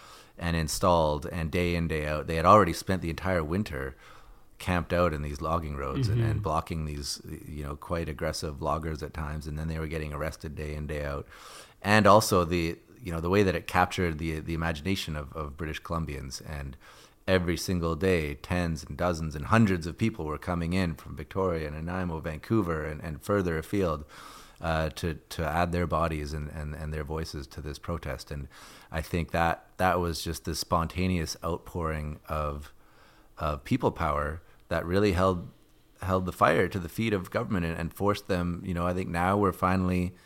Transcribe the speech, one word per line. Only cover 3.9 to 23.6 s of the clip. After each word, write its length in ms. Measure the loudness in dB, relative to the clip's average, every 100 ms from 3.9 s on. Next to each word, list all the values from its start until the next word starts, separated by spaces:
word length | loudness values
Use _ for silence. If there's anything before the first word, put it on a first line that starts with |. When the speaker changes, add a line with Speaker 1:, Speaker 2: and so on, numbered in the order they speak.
| -10 -20 -20 -20 -20 -20 -10
Speaker 1:
camped 340 | -2 -2 0
out 200 | 2 2
in 80 | 2
these 180 | -4 -6
logging 340 | -2 -2 -2 -4
roads 320 | -4 -2 0
and, 100 | 2
Speaker 2:
Mm-hmm. 100 | 2
Speaker 1:
and 120 | 0
blocking 440 | 0 -2 -2 -4 -4
these, 340 | -4 -6 -8 -10 -14 -10
you 160 | -8
know, 120 | -8 -8
quite 320 | -4 -4 -2
aggressive 540 | -4 -4 -4 -6 -4
loggers 400 | -2 -2 -2 -6
at 100 | -8
times. 340 | -8 -6 -6 -6
And 120 | -6
then 100 | -4
they 100 | -4
were 100 | -4
getting 240 | -4 -6
arrested 400 | -4 -6 -6 -10
day 200 | -8 -8
in, 120 | -6 -6
day 180 | -4
out. 220 | -4 -6 -10 -16 -18 -20 -20 -8
And 240 | 4 6 10
also 380 | 10 8 4
the, 340 | 4 2 0 -4 -12 -14
you 100 | -6
know, 80 | -2
the 80 | 4
way 140 | 4
that 120 | 4
it 120 | 2 0
captured 520 | 2 2 2 0 0
the, 220 | -2 -4
the 140 | -4
imagination 600 | -2 -2 -2 -2 -2 -2 -6
of, 160 | -6
of 220 | -8 -8 -6
British 260 | -6 -6
Columbians, 580 | -4 -4 -4 -6 -8 -10 -10
and 280 | -8 -8 -12 -18 -20 -20 _ 2
every 300 | 2 4 -2
single 400 | 0 0 0 2
day, 380 | 2 2 0
tens 500 | -4 -4 -2 0 -2
and 120 | -6 -2
dozens 380 | 0 0 -2 -4
and 100 | 2
hundreds 400 | 6 6 4 0
of 120 | -2
people 260 | -2 0
were 140 | -6 -4
coming 340 | -2 -2 0
in 220 | 0 0
from 220 | -2 -10 -12
Victoria, 540 | -8 -2 0 0 -4
Nanaimo, 500 | -6 -6 -4 -4 -4
Vancouver, 640 | -6 -8 0 2 2 -2
and, 160 | -4 -6
and 220 | -8 -8
further 360 | 0 2 2
afield, 460 | 0